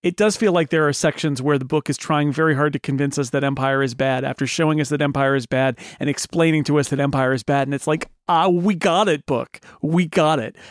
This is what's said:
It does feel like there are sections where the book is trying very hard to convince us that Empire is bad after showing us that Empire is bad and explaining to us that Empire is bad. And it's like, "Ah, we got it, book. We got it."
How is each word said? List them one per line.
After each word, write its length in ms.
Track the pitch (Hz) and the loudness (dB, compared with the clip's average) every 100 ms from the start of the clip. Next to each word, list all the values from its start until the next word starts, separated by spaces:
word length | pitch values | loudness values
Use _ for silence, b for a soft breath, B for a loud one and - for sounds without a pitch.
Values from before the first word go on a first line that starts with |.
It 120 | 180 180 | -2 2
does 220 | 208 202 | 0 2
feel 140 | 214 | 2
like 160 | 175 156 | 2 2
there 180 | 160 151 | 2 2
are 60 | |
sections 480 | 139 160 - 160 135 | 2 -2 0 -4 -2
where 160 | 135 143 | 0 0
the 80 | 131 | 0
book 240 | 156 - | -2 -2
is 80 | 139 | -6
trying 340 | - 151 147 | 0 0 2
very 240 | 139 160 139 | 2 0 2
hard 180 | 147 | 0
to 60 | 135 | -2
convince 380 | - 135 143 143 | -4 -2 -2 -2
us 140 | 131 | -2
that 120 | 143 | 0
Empire 380 | 139 135 135 135 | -2 -2 0 0
is 140 | 135 120 | -2 -2
bad 280 | 135 131 | -2 0
after 220 | 135 135 135 | -4 -4 -4
showing 340 | - 156 151 | 0 0 0
us 100 | 139 | 0
that 120 | 147 | -2
Empire 340 | 147 139 135 135 | -2 0 2 0
is 120 | 120 | 0
bad 320 | 131 131 123 B B | 0 0 -2 B B
and 100 | 147 | -4
explaining 520 | 139 - 170 165 156 147 | -4 -4 2 2 2 2
to 120 | 147 | 0
us 100 | 135 | 0
that 100 | 139 | 0
Empire 340 | 139 135 131 | 0 0 0
is 80 | 131 | -2
bad. 240 | - 143 135 | 0 0 0
And 60 | |
it's 140 | 143 - | -4 -2
like, 200 | 156 - _ - | -4 -4 _ -2
"Ah, 200 | 170 185 | 2 2
we 260 | 175 185 180 | 2 0 0
got 340 | 180 170 208 | 2 2 2
it, 160 | 151 - | 0 -2
book. 340 | 123 120 - B B | -4 -4 -12 B B
We 240 | 156 165 170 | 0 0 2
got 300 | - 156 156 | 2 2 0
it." 160 | 107 - B | -4 -10 B